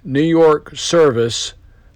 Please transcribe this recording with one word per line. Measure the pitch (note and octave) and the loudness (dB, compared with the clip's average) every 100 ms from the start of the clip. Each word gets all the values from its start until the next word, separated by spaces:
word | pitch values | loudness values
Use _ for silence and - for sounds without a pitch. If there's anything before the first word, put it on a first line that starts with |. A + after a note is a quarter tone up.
New | C3+ C3+ | -6 -2
York | E3 E3 D#3+ D3+ - - | 0 2 2 2 -4 -12
service, | - E3+ D3+ A#2 A#2 - - - - _ _ | -2 2 2 2 -4 -6 -12 -16 -20 _ _